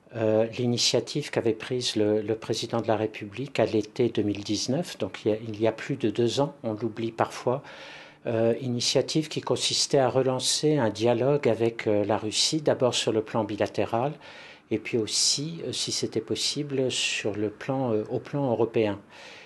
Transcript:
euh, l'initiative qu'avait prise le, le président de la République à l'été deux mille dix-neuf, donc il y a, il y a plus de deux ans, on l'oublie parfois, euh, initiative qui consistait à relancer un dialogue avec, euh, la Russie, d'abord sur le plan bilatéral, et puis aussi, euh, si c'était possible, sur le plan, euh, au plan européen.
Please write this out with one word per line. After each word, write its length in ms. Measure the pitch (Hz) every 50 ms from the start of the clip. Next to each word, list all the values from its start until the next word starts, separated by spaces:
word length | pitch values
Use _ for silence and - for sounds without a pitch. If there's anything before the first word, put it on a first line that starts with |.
| _ - 120
euh, 300 | 113 113 110 110 110 113 113 113 123
l'initiative 760 | 123 120 120 113 - - - 120 113 - - 151 143 -
qu'avait 220 | - 120 104 117 107
prise 420 | - - - 127 123 123 - -
le, 260 | 107 107 107 107 107
le 140 | 104 104 110
président 460 | 110 - - 110 - 117 113 120 117
de 60 | 107 117
la 100 | 110 104
République 600 | 110 107 - - 110 101 95 - 135 139 - -
à 60 | 113
l'été 440 | 104 113 110 104 - - - 120 113
deux 140 | 110 117 104
mille 200 | 104 101 104 101
dix-neuf, 560 | - 104 101 - - 127 165 175 - - -
donc 220 | 110 90 - - -
il 60 | 110
y 20 | 104
a, 40 | 110 117 113
il 120 | 107 104
y 80 | 113 113
a 40 |
plus 240 | 107 - - - 143
de 160 | 117 - 107
deux 300 | 101 113 120 117 101 127
ans, 120 | 143 - - -
on 120 | - 113 110
l'oublie 380 | 107 120 110 107 - 113 113
parfois, 520 | - - 113 - - - - 127 123 143 - - - - - - - - - - - - - 127
euh, 280 | 113 113 113 117 117 -
initiative 680 | 131 123 120 120 - - - 139 127 - - 160 151 -
qui 120 | - 131
consistait 600 | - - 127 110 - - - - - - - 139
à 100 | 131 120
relancer 680 | 117 131 127 131 127 127 127 - - - 156 151 156 147
un 120 | 117 110
dialogue 580 | 101 101 110 120 120 113 123 139 147 143 - 120
avec, 380 | 110 104 117 117 117 - -
euh, 180 | 113 104 104 104
la 120 | 101 110 98
Russie, 420 | 110 107 - - - - 156 156
d'abord 360 | 147 - - - 135 120 113
sur 160 | - - 123
le 100 | 107 110
plan 220 | 107 - - 117 107
bilatéral, 720 | 101 107 - 107 98 - - 98 - 117 113 127 147 151 - - - - - - - - - _ -
et 80 | 113 107
puis 180 | - - - 117
aussi, 640 | 107 98 - - - - - 139 143 165 170 160 -
euh, 80 | 123
si 200 | 110 - - 120
c'était 300 | 113 - 120 110 - 113
possible, 680 | - - 110 - - - - 139 147 143 135 131 131 123
sur 460 | - - - - - - - 110 98
le 160 | 101 107 104
plan, 420 | - - - - 135 135 131 120 110
euh, 100 | 107 104 -
au 80 | 127 147
plan 320 | - - - 143 139 127
européen. 500 | 113 104 117 - - 120 110 104 98 98 - - - - - - - - -